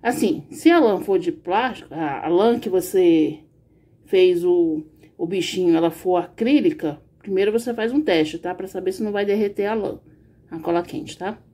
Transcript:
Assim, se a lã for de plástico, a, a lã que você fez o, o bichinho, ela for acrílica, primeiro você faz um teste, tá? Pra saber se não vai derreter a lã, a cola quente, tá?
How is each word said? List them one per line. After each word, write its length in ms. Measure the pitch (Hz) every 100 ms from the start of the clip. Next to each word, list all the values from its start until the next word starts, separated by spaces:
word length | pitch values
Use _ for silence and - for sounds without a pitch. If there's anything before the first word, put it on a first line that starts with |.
Assim, 420 | 226 254 220 156 -
se 180 | - 320
a 120 | 339
lã 180 | 247 190
for 160 | - 190
de 140 | 170
plástico, 640 | 156 - 190 247 208 -
a, 320 | 151 156 135 -
a 20 |
lã 300 | 175 220 240
que 100 | 220
você 680 | 180 180 196 185 165 151 151 _ _ _ _ _ _
fez 400 | _ 190 185 175
o, 400 | 180 175 170 156 156 _ - _
o 100 | 165
bichinho, 500 | 185 165 190 175 165
ela 160 | 165
for 240 | 165 185 180
acrílica, 840 | 175 - 220 285 180 156 160 151 _ _
primeiro 300 | - 190 202
você 200 | 220 233
faz 200 | 233 220
um 100 | 269
teste, 360 | 302 170 156 170
tá? 160 | 180
Pra 120 | 180 190
saber 260 | 190 185
se 100 | 185
não 100 | 214
vai 120 | 202
derreter 420 | 202 202 208 202 202
a 80 |
lã, 260 | 220 196 - _ _ _ _ _
a 80 | 165
cola 240 | 160 170
quente, 340 | 170 - - -
tá? 220 | 185 226 _